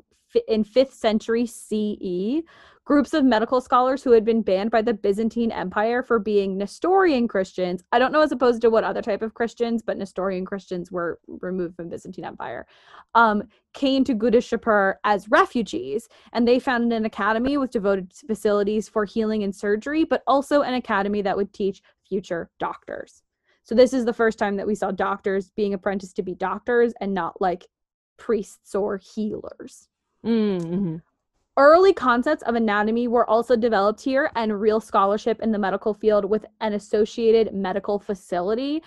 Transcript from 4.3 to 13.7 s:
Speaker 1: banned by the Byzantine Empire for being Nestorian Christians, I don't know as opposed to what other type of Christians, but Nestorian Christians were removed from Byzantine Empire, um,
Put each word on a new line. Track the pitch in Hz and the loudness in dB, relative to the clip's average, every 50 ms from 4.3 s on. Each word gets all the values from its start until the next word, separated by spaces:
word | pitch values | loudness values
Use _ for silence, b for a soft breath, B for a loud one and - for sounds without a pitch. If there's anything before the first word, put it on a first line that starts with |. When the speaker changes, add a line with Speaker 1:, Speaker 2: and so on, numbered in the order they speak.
| 226 226 | 0 0
Speaker 1:
banned | 202 - 190 185 202 226 | 2 0 0 0 0 0
by | 247 226 | 0 0
the | 214 240 | 2 0
Byzantine | 233 - - 202 196 208 226 220 - 240 233 226 | -2 -2 0 -2 0 0 -2 -2 -2 -2 -2 -2
Empire | - - 170 185 - 214 208 233 240 247 | -2 -4 -6 -4 -2 -2 0 0 0 -2
for | 240 - 240 226 | -2 0 0 0
being | 196 220 208 202 196 196 190 190 | 0 0 0 0 0 0 -2 -4
Nestorian | 202 202 - - - 330 370 392 381 349 285 247 240 226 | -6 -8 -8 -4 0 2 2 4 4 4 2 2 0 0
Christians, | - 196 190 - - - 185 180 180 185 _ - | -2 -2 -4 -4 -4 -4 -4 -4 -4 -6 _ 0
I | - 240 | 2 2
don't | 254 247 | 2 2
know | 254 311 | 2 2
as | 311 294 | 2 2
opposed | 302 247 269 240 233 226 | 2 2 2 2 2 4
to | 240 226 | 2 2
what | 226 220 | 4 2
other | 185 175 196 202 | 0 0 -4 -4
type | 202 233 196 202 | -4 -4 -4 -4
of | 220 220 - | -4 -8 -4
Christians, | - 233 220 - - 233 233 233 220 | -4 -6 -4 -4 -4 -4 -2 -2 -4
but | - - 226 | -4 -6 -6
Nestorian | - 196 190 - - 180 196 190 180 185 | -6 -8 -8 -6 -4 -4 -4 -4 -4 -6
Christians | 185 202 196 185 - 185 180 175 - | -8 -10 -10 -10 -8 -10 -10 -8 -8
were | 180 180 170 165 - - _ - | -6 -6 -4 -4 -6 -8 _ -18
removed | - - - 180 185 185 175 170 180 | -16 -12 -8 -8 -6 -6 -6 -8 -8
from | - 170 170 | -12 -14 -12
Byzantine | 175 - - 175 185 - 165 | -12 -14 -14 -14 -14 -12 -14
Empire, | 175 - - - - 117 - - B B B B B B B B B - | -14 -12 -12 -12 -12 -12 -12 -14 B B B B B B B B B 4
um, | 226 233 220 208 208 202 b b b b _ | 4 4 4 2 0 -4 b b b b _